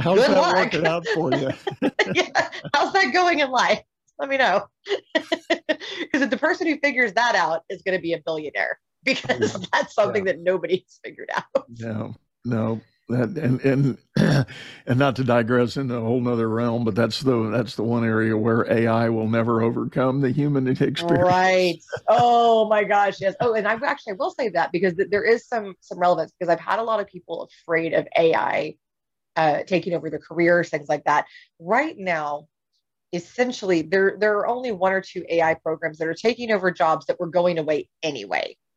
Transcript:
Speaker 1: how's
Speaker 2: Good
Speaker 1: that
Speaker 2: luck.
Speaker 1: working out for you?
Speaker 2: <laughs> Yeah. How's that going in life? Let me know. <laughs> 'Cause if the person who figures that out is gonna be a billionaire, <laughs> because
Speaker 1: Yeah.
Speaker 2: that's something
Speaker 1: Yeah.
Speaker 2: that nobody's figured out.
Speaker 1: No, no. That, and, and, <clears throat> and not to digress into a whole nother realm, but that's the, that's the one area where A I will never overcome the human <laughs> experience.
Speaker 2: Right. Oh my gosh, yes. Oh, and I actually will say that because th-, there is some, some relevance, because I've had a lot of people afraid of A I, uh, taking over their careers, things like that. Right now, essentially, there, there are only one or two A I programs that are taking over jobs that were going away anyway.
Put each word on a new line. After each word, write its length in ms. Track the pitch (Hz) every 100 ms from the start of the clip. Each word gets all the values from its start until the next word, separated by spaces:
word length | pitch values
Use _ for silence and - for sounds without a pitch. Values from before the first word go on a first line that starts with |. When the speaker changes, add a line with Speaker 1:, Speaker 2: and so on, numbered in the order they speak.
Speaker 1:
how's 180 | 147 196
Speaker 2:
Good 120 | 277
Speaker 1:
that 60 | 190
Speaker 2:
luck. 200 | - 180
Speaker 1:
working 300 | - 156 160
out 200 | 170 170
for 180 | 415 -
you? 180 | - 139 - - -
Speaker 2:
<laughs> 100 | 285 - 392
Yeah. 340 | 269 - - - - -
How's 180 | 285 320
that 180 | 392 381
going 260 | 349 349 311
in 100 | 269
life? 300 | 254 180 214 - _ _ -
Let 100 | 277
me 80 | 269
know. 280 | 240 196 - _ -
<laughs> 280 | 403 -
'Cause 1080 | - 311 320 - 339 - 302 - 381 330 302
if 80 | 254
the 60 | 233
person 300 | 302 370 330
who 120 | 294
figures 340 | 285 247 240
that 200 | 185 240
out 280 | 202 165 160 -
is 120 | 190
gonna 180 | 190 180
be 120 | 165
a 60 | 160
billionaire, 560 | 151 156 151 101 73 - _
<laughs> 140 | _
because 500 | - 262 - 247 208
Speaker 1:
Yeah. 120 | 196 180
Speaker 2:
that's 220 | 277 -
something 320 | - - 220 190
Speaker 1:
Yeah. 60 |
Speaker 2:
that 80 | 165
nobody's 560 | 170 185 165 185 _ _
figured 260 | 110 - -
out. 320 | - - 135 - 117
Speaker 1:
No, 380 | 113 110 107 113 _ _
no. 360 | 120 117 113 113 - _ -
That, 200 | 123 113 151
and, 200 | 139 127
and, 360 | 135 135 139 104 _ -
<clears throat> 280 | 160 139 127 - - - -
and 120 | 123
not 180 | 139 110
to 80 |
digress 540 | 131 120 113 123 120 143
into 160 | 135 120
a 40 |
whole 180 | 113 127
nother 260 | 120 120 113
realm, 380 | 110 120 117
but 100 | 117
that's 260 | 101 117 -
the, 280 | 135 120 113
that's 260 | 110 113
the 80 | -
one 220 | 110 117
area 320 | 113 110 110 110
where 340 | 113 117 -
A 160 | 113 113
I 220 | 113 117
will 200 | 113 110
never 320 | 117 113 113
overcome 580 | 117 120 120 - 131 135
the 100 | 135
human 380 | 147 147 139 127
<laughs> 140 | 135
experience. 280 | 139 - 170
Speaker 2:
Right. 680 | 170 180 180 185 185 180 165 - - -
Oh 640 | 226 240 233 233 220 214
my 160 | 214
gosh, 340 | 196 202 202 -
yes. 120 | 190 185
Oh, 140 | 240
and 120 | 220 208
I 120 | 220
actually 300 | 285 277 - 190
will 120 | 330
say 180 | 359 240
that 220 | 170 160
because 200 | 170 190
th-, 140 | 170 190
there 140 | 202
is 240 | 208 233 -
some, 260 | 233 202 180
some 180 | - 175
relevance, 360 | 180 165 156 -
because 140 | 175
I've 80 | 165
had 200 | - 196
a 20 |
lot 180 | 226 220
of 60 | 202
people 420 | 180 - 165 - _
afraid 320 | - 165 165
of 120 | - -
A 200 | - 165
I, 400 | 113 - - 156 - _ _ _ _ _ -
uh, 260 | 156 147
taking 320 | - 180 170
over 160 | 165 156
their 80 | 147
careers, 480 | - 165 170 175 160
things 220 | 156 147
like 140 | 151
that. 200 | 156 147 - - _ _
Right 380 | 165 233 311 -
now, 520 | 185 165 147 147 - _ _ _ _ _ -
essentially, 680 | 175 175 - 247 - 190 170
there, 340 | 156 190 190 190
there 160 | 214 208
are 80 | 202
only 260 | 247 254
one 200 | 185 190
or 80 | 190
two 240 | 185 185 -
A 100 | 170
I 140 | 160
programs 420 | 160 160 156 160 156
that 100 | 160
are 60 |
taking 360 | 165 226 240 233
over 180 | 208 185
jobs 360 | 170 165 156 -
that 120 | 175
were 100 | 175
going 300 | 180 180 165
away 300 | 151 151 - -
anyway. 540 | 160 139 101 78 - - _